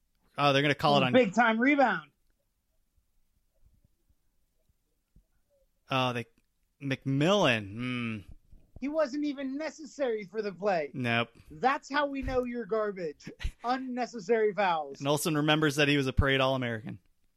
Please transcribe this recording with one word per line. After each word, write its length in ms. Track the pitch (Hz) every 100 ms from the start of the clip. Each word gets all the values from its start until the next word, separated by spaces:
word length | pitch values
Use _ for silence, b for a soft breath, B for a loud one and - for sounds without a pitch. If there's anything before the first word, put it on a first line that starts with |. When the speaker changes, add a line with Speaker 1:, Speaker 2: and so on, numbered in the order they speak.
| _ _ _ -
Speaker 1:
Oh, 140 | 143
they're 80 | 135
gonna 140 | 147 139
call 220 | 156 143
it 60 |
on 100 | 131
Speaker 2:
Big 200 | 240 220
time 260 | 208 233 226
rebound. 500 | 262 285 247 170 151 _ _ _ _ _ _ _ _ _ _ _ _ _ _ _ _ _ _ _ _ _ _ _ _ _ _ _ _ _ _ - _ _ _ _ _ _ -
Speaker 1:
Oh, 240 | 135 127
they, 120 | 120 117 _ _ _ _ -
McMillan. 920 | 139 131 139 139 160 208 156 113 98
Hmm. 440 | 110 123 123 117 107 - - _ - _ -
Speaker 2:
He 60 | 269
wasn't 360 | 311 285 294 294
even 320 | 269 269 277
necessary 680 | 311 - 302 - 254 220 185
for 100 | 220
the 100 | 208
play. 400 | 165 202 175 143
Speaker 1:
Nope. 360 | 135 120 117 117 - -
Speaker 2:
That's 420 | 151 254 294 -
how 160 | 285 285
we 140 | 277
know 220 | 254 262
you're 220 | 247 240 202
garbage. 640 | 220 208 190 165 - - -
Speaker 1:
<laughs> 220 | - -
Speaker 2:
Unnecessary 920 | 233 262 262 247 233 240 175 233 214
fouls. 460 | 190 190 160 143 139
Speaker 1:
And 80 | 139
Olsen 280 | 151 180 151
remembers 420 | 151 156 156 139
that 100 | 143
he 100 | 143
was 100 | 131
a 60 |
Parade 280 | - 139 135
All-American. 580 | 131 131 120 113 113 110 _ _ _